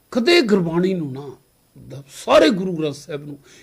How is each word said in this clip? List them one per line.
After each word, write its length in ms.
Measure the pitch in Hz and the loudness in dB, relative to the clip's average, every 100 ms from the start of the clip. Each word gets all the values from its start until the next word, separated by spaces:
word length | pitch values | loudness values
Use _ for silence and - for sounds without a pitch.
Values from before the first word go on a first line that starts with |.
| _ | _
ਕਦੇ 300 | 247 233 349 | -2 2 2
ਗੁਰਬਾਣੀ 540 | 233 196 165 165 185 | 4 2 2 0 0
ਨੂੰ 180 | 185 147 | -2 -6
ਨਾ, 240 | 131 143 - _ _ _ 139 | -10 -14 -18 _ _ _ -20
ਦ-, 260 | 120 135 - | -18 -18 -18
ਸਾਰੇ 420 | - - 294 311 | -10 2 4 6
ਗੁਰੂ 220 | 185 190 165 | 2 -2 -4
ਗ੍ਰੰਥ 180 | 151 | -4
ਸਾਹਿਬ 320 | 135 - 147 147 | -6 -10 -12 -12
ਨੂੰ 120 | 143 _ - | -18 _ -20